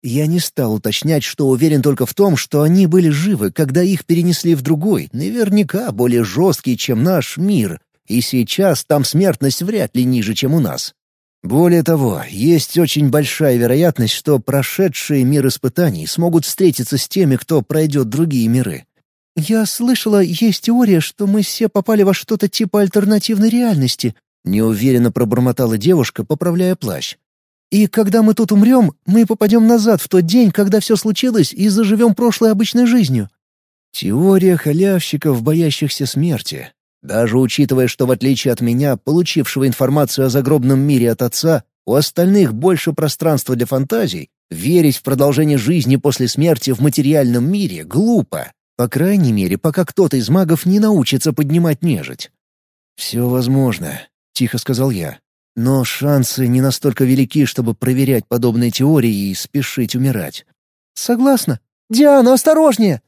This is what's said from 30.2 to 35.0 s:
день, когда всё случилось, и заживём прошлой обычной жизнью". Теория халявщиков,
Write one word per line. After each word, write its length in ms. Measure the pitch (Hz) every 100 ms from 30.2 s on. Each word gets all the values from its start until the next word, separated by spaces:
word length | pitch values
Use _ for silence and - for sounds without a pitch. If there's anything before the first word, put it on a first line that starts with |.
день, 280 | 165 226 226
когда 260 | 170 196 208
всё 160 | -
случилось, 580 | 220 214 208 254 220 160
и 160 | - 208
заживём 460 | 196 214 208 233
прошлой 380 | 202 240 - 226
обычной 340 | 202 214 240 247
жизнью". 420 | 240 165 127 98 _ _ _ _ _ _
Теория 640 | - 92 113 185 190 185 175
халявщиков, 840 | 151 151 196 190